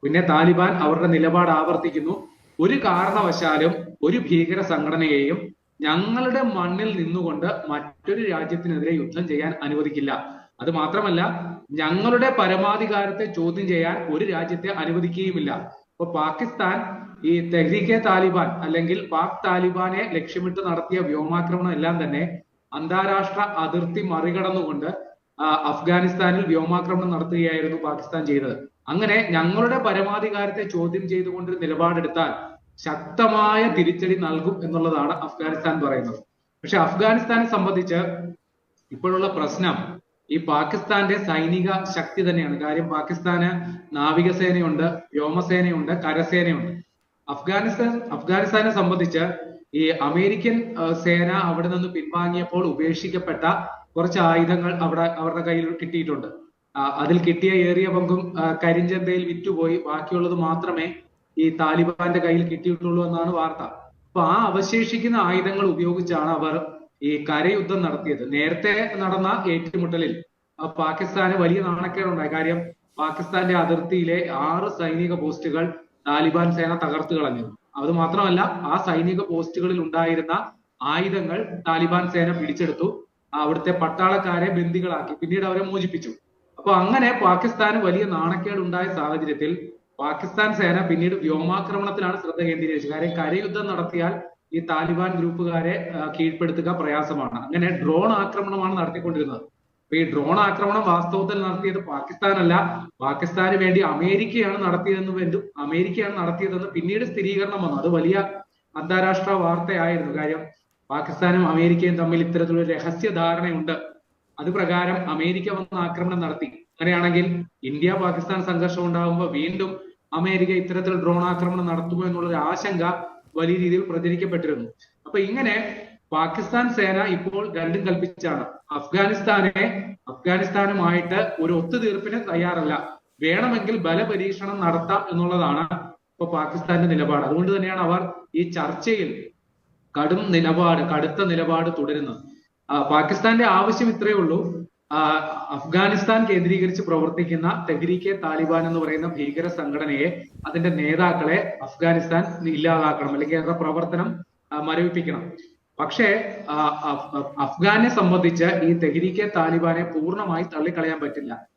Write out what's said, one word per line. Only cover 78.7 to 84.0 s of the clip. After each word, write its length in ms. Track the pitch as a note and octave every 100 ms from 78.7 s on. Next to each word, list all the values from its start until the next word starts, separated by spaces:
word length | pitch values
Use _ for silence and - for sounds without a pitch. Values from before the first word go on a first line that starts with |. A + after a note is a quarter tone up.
| E3+ F#3+
സൈനിക 340 | E3 E3+ F#3
പോസ്റ്റുകളിൽ 640 | - E3 E3+ - F3+ F3+
ഉണ്ടായിരുന്ന 680 | D#3+ D#3+ E3 E3 D#3+ F3 G#3+ - _ _
ആയുധങ്ങൾ 800 | C3 D#3 F#3+ F#3+ E3 F3+ A3 - -
താലിബാൻ 420 | E3 E3+ F3 F3+
സേന 220 | F3 E3+
പിടിച്ചെടുത്തു. 760 | E3+ D3+ D3 E3 D3 F#3 G3 - _ _
അവിടുത്തെ 360 | D3 D3+ D#3+ F3+
പട്ടാളക്കാരെ 800 | F3+ E3 -